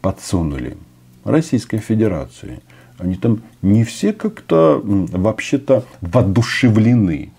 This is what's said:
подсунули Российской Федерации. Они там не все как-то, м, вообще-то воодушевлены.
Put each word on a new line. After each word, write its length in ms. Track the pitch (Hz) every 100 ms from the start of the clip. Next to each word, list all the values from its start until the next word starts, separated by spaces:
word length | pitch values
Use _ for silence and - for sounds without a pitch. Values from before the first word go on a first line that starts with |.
подсунули 720 | 95 - - 92 82 67 62 - - _ _ -
Российской 540 | - 143 160 120 - 113
Федерации. 800 | - 107 110 82 - - - 62 _ - - -
Они 180 | 90 92
там 260 | 117 110 - _
не 220 | 95 107 113
все 260 | - 202
как-то, 680 | 214 214 220 - 160 165 139
м, 220 | 104 98 85
вообще-то 800 | 90 101 110 - 139 135 127 - -
воодушевлены. 1300 | 90 - 98 98 120 - 127 107 110 120 95 73 -